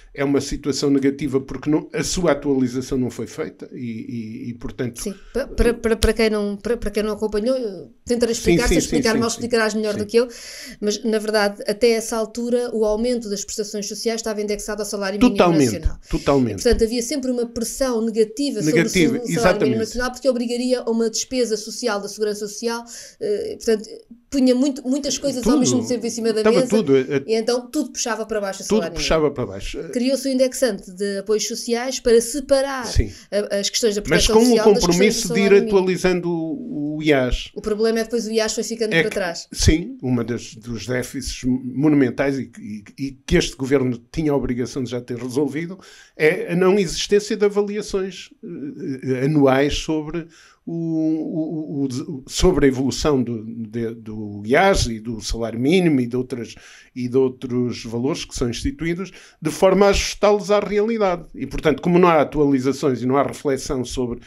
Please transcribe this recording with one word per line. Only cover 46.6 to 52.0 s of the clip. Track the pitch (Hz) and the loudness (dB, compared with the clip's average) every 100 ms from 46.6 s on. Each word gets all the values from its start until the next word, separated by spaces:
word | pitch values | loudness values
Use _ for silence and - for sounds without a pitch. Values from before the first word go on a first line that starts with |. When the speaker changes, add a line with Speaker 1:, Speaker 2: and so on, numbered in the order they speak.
| 185 202 | 4 4
Speaker 1:
existência | 170 - - 202 202 214 | 2 -2 2 2 2 0
de | 208 | 2
avaliações, | 202 208 208 202 196 190 185 - _ | 2 -2 -4 -4 -4 -4 -8 -18 _
eh, | - 170 143 - 139 131 127 131 | -14 -12 -12 -10 -8 -6 -4 0
eh, | 139 | 2
anuais | 151 135 131 143 - | 6 6 6 2 0
sobre | - 156 151 170 160 - - _ - | -2 -4 -4 -8 -8 -18 -20 _ -10
o, | |
o, | 170 165 160 160 160 - 165 160 160 156 143 | -6 -2 0 0 0 -2 -4 -4 -4 -6 -2
o, | 135 | -2
o, | 123 | -2